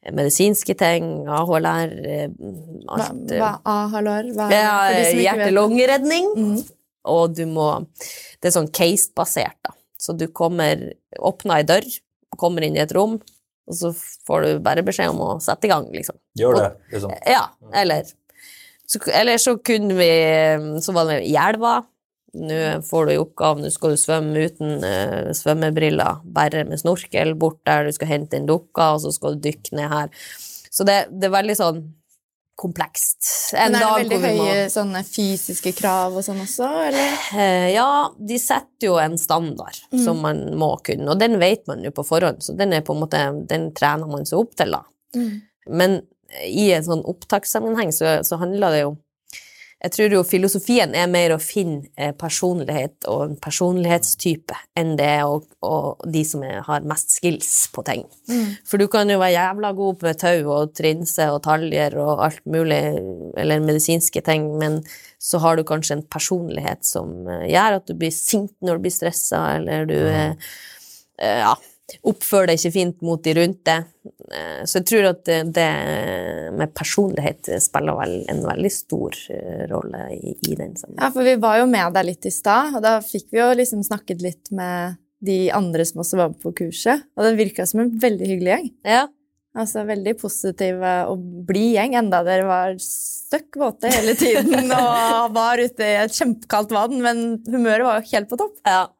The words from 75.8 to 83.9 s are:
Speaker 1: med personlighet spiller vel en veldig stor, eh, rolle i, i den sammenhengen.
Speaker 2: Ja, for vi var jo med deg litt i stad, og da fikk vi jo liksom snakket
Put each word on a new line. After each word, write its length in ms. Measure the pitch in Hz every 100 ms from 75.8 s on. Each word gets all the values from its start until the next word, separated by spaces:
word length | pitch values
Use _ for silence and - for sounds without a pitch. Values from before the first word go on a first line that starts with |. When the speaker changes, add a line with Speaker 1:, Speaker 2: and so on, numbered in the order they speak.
| 143 156 - 92 87 80 80
Speaker 1:
med 200 | 95 156
personlighet 760 | - 151 - 202 160 147 151 - -
spiller 320 | - - 151 151
vel 300 | - 90 -
en 120 | -
veldig 280 | - - 196
stor, 400 | - - - - - -
eh, 380 | - - 85 -
rolle 300 | 85 - - -
i, 220 | - - - -
i 60 | -
den 180 | - -
sammenhengen. 260 | - -
Speaker 2:
Ja, 80 | 262
for 120 | 254
vi 120 | 254 247
var 240 | 220 220
jo 60 | 254
med 260 | 226 175
deg 120 | 185 185
litt 200 | 175 190
i 60 |
stad, 420 | 185 208 220 302 262
og 60 |
da 180 | 220 226
fikk 260 | 220 202 -
vi 80 | 226
jo 140 | 240
liksom 300 | 247 247 214
snakket 380 | 202